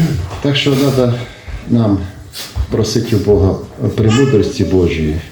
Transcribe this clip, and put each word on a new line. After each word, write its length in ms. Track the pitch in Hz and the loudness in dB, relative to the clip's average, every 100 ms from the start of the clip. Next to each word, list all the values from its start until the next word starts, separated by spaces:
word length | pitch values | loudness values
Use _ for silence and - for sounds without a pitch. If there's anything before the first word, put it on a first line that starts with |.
| 160 - - - | 0 -2 -6 -4
Так 140 | 143 139 | -2 0
що 200 | 143 131 | 2 2
треба 380 | 139 131 123 120 117 - - - - | 2 2 2 0 -6 -14 -14 -12 -2
нам 300 | 117 110 95 90 - - - - - - | 0 2 0 -4 -12 -16 -14 -8 -6 -2
просити 460 | 110 107 120 - 101 | -2 0 -2 0 0
у 20 | |
Бога 380 | 104 98 95 - - - 113 | 2 4 2 0 -6 -6 -4
премудрості 680 | 117 107 117 135 107 90 - | 0 2 4 4 2 0 -2
Божої 560 | 82 92 85 78 78 82 - | 0 2 2 0 -2 -4 -6